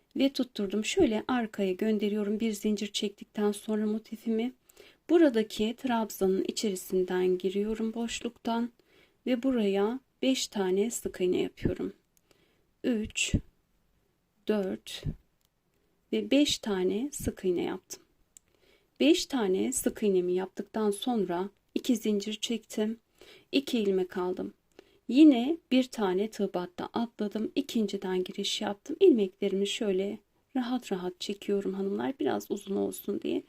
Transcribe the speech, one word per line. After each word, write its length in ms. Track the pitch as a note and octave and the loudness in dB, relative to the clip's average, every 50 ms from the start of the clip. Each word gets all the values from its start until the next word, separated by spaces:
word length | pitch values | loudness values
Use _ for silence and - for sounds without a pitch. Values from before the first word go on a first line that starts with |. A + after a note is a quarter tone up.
| _ _ - | _ _ -2
Ve 180 | - C4+ C4+ C#4 | 0 0 0 0
tutturdum. 520 | - B3 - - - G#3 F#3+ - G#3 G#3+ | -2 -4 -4 -4 -6 -6 -4 -4 -4 -4
Şöyle 380 | - - F#4+ F4 B3 G#3+ G#3+ G#3+ | 0 2 4 4 4 2 0 -2
arkaya 460 | - B3+ B3 A3+ G#3+ - - G3+ F#3+ F#3 | -2 -2 -2 -2 -4 -4 -2 -2 0 0
gönderiyorum. 640 | F3+ G#3+ A3 A3 G3+ G#3+ G#3 G#3 G#3+ G#3 G3+ A3 G#3 | 0 0 0 0 2 0 0 0 0 -2 -2 -2 0
Bir 120 | A3+ A3+ | 0 -2
zincir 360 | G#3+ - - G#3+ G#3+ G3+ G#3+ | -2 0 0 0 0 0 -2
çektikten 640 | G3+ - - - G3+ - - - _ - - G#3 G#3 | -4 -4 -4 -4 -4 -6 -8 -20 _ -2 0 0 0
sonra 340 | G3+ - - - G#3+ G#3+ G#3+ | 0 -2 -4 -4 -2 0 0
motifimi 680 | G#3+ G#3+ A3 - - A3+ - - A3+ A3+ A3 A#3 B3+ B3+ _ _ _ - - - - - _ _ - | 0 -2 -4 -6 -10 -14 -8 -4 -2 -2 0 -2 -4 -6 _ _ _ -20 -20 -20 -20 -20 _ _ 4
buradaki 640 | D#4 F4 E4 C#4+ A3+ A3 A3 - - - G#3+ A3 B3 | 6 8 8 8 6 4 0 0 -2 -2 -2 -2 -2
trabzanın 680 | - - B3+ A#3+ A3+ A3 G#3 - - F#3+ F#3 F#3+ F#3+ - | -4 -2 -2 0 0 -2 -2 -2 0 2 2 2 2 0
içerisinden 920 | - - - - G#3+ F#3+ F#3 - - F#3+ F#3 F#3 F#3 F#3 F#3 F#3 F#3 F#3 | -2 -4 -2 -2 -2 -2 -4 -6 -2 0 0 0 0 0 0 2 2 2
giriyorum 560 | F3+ - F#3+ F#3 G3+ G#3 G#3+ A3 G#3+ A3+ A3 A3 | 0 0 -2 -2 0 -2 -2 -2 -2 -2 -4 -4
boşluktan. 800 | A3+ A#3 A3+ - - - A#3 - _ - A#3 A3+ A#3 A#3+ A#3 - _ _ _ _ _ _ _ _ _ - | -4 -6 -6 -6 -6 -8 -8 -8 _ -4 -2 -2 -2 -2 -4 -6 _ _ _ _ _ _ _ _ _ -2
Ve 180 | A#3+ B3+ A#3+ A#3+ | -2 0 0 2
buraya 560 | C4+ C4 A#3 G#3+ G3 G3 G3 G3 G#3+ B3 C4 - _ _ - | 0 2 2 2 2 2 2 2 0 0 -4 -8 _ _ -2
beş 260 | - C4 C4 B3+ - | 0 0 0 0 -2
tane 440 | - - G#3 F#3+ F#3 F#3 G3 G#3 A#3+ | -4 -2 -2 0 2 2 2 0 0
sık 300 | - - - F#3+ - - | -2 -6 -8 -6 -4 -2
iğne 200 | F#3 F3+ F3+ F#3 | 0 0 2 0
yapıyorum. 520 | - - - - - - F3+ - - F#3+ - _ _ _ _ _ _ _ _ _ _ _ _ _ _ _ _ _ - | -2 -4 -4 -2 -2 -2 -2 -2 -6 -8 -10 _ _ _ _ _ _ _ _ _ _ _ _ _ _ _ _ _ -2
Üç, 520 | C4 A#3+ G#3+ A3 A3 - - - - - - - - _ _ _ _ _ _ _ _ _ _ _ _ _ _ _ _ _ _ - | -2 -2 -2 -2 -6 -6 -6 -4 0 0 -2 -2 -4 _ _ _ _ _ _ _ _ _ _ _ _ _ _ _ _ _ _ -4
dört 560 | - G#3+ G#3 F#3+ F#3+ G#3+ A3 - - - - - - - - _ _ _ _ _ _ _ _ _ _ _ _ _ _ _ _ _ - - | -2 0 0 0 -2 -6 -8 -10 -14 -14 -10 -8 -8 -8 -10 _ _ _ _ _ _ _ _ _ _ _ _ _ _ _ _ _ -4 -4
ve 180 | A3 G#3 G#3 | -2 0 2
beş 280 | C4 C#4 D4 C#4+ - - | 4 4 4 4 0 -2
tane 500 | - A3+ G3 F#3 F3+ F#3+ F#3+ G#3 C4 D4 | -2 -2 -2 0 0 0 0 0 -4 -6
sık 340 | - - - A#3+ G#3 - - | -6 -6 -6 -6 -6 -2 -2
iğne 180 | F#3 F3 E3+ F3+ | -2 0 0 -2
yaptım. 400 | - F#3 F#3+ - - - - _ _ _ _ _ _ - - _ _ _ _ _ _ _ _ _ _ _ - | -4 -6 -8 -12 -16 -20 -20 _ _ _ _ _ _ -20 -20 _ _ _ _ _ _ _ _ _ _ _ 2
Beş 260 | B3+ C#4+ F4 F4+ - | 4 4 4 4 2
tane 460 | - - B3+ G#3+ F#3+ F#3 F#3+ G#3 A#3+ | -2 -2 0 0 0 0 0 0 -2
sık 320 | C4+ - - B3 - - A3 | -2 -2 -2 -2 -2 0 0
iğnemi 300 | G#3 F#3+ F3+ F3+ F3+ F3+ | 2 2 2 2 0 -2
yaptıktan 580 | F#3 F#3 F#3+ - - G3+ - - A3 G#3+ G#3 | -2 -4 -6 -8 -10 -10 -6 -4 -2 0 0
sonra 580 | G3+ G3+ - C4 A#3+ A3+ F#3 E3+ E3+ F3 F#3+ G3+ - _ _ _ - | 0 -2 -2 -2 -2 0 0 -2 -2 -4 -4 -6 -10 _ _ _ -8
iki 200 | - - - B3 | -4 0 0 0
zincir 380 | A3 - A3 G#3 G3+ - G#3+ G#3+ | 0 2 0 0 0 -2 -4 -6
çektim. 680 | - - - A#3 A3+ - - - A3+ G#3+ A3 A3+ - _ _ _ - - - - - _ _ | -6 -6 -6 -6 -6 -8 -8 -4 -2 -2 -2 -4 -8 _ _ _ -20 -20 -20 -20 -20 _ _
İki 280 | - C#4+ C#4 - - A#3 | -2 0 0 0 0 0
ilmek 380 | G#3 G3 F#3+ F#3 F3+ F#3 - | 2 2 2 0 0 -2 -4
aldım. 360 | F#3+ F3+ F3+ F3+ - F#3+ G3+ - _ _ _ _ - - _ _ _ _ | -4 -4 -4 -4 -6 -8 -10 -10 _ _ _ _ -20 -20 _ _ _ _
Yine 500 | - A3+ C4+ D#4+ D4+ C4 A#3 A#3+ C#4 E4 - _ - | 2 6 8 10 10 10 8 4 0 -2 -4 _ 0
bir 120 | B3+ C4 B3+ | 2 2 2
tane 480 | - - - G#3 F#3 F3+ F#3 G#3 A3 | 0 -2 -2 0 0 2 0 0 -2
tığ 220 | - - G3+ F#3+ - | -2 -4 -4 -2 -2
battı 300 | F3+ F3+ F3 - - - - - | -4 -6 -6 -8 -10 -8 -4 -4
atladım. 580 | - A#3 A#3 _ - G#3 G3+ - A3 A3 - - | -4 -4 -4 _ -6 -6 -4 -4 -4 -6 -4 -2
İkinciden 680 | - C4+ - - A#3 G#3+ G3 - G3 G3 F#3 F#3 F#3 F#3 | -4 -4 -2 0 0 0 0 -2 -4 -4 -2 -2 -2 -2
giriş 380 | - F#3+ - G3 - - - | -4 -6 -6 -6 -4 -4 -4
yaptım. 340 | G#3+ G#3 G3+ - - - D#4 - | -4 -4 -6 -6 -8 -8 2 6
İlmeklerimi 680 | G4 F#4 C4+ A3+ G3 F#3+ - - G3+ G3 F#3+ G3 G3 | 8 8 8 8 4 0 -2 -2 -4 -2 0 0 0
şöyle 520 | G3+ - - A#3 G#3 F#3 F#3 G3 G3+ G#3+ G#3+ _ _ _ _ _ _ - | -2 -2 -2 0 0 0 0 0 -2 -6 -8 _ _ _ _ _ _ -4
rahat 360 | C4 A#3+ A#3 B3+ B3 - - | -4 -2 -2 -2 -4 -4 -4
rahat 300 | G3 F3+ F3+ F3+ F3+ - | -6 -4 -4 -6 -8 -6
çekiyorum 520 | - - - - - - G3+ G3+ G3 F#3+ F#3+ | -6 -6 -8 -6 -2 -2 -2 0 0 -2 -2
hanımlar. 460 | G3 G3 G3 G3+ G#3+ A#3+ C4 C4+ - | -2 -2 -2 -2 -2 -4 -4 -2 -2
Biraz 320 | D4+ B3+ A3 G#3 G3+ - | -2 0 0 -2 -4 -6
uzun 240 | - G#3 - G3 G3 | -8 -6 -6 -4 -2
olsun 460 | G3+ G3+ G3 F#3+ - - - G3+ - | -2 -2 -2 -4 -6 -6 -4 -4 -4
diye. 220 | - - - - - | -2 -2 -4 -4 -4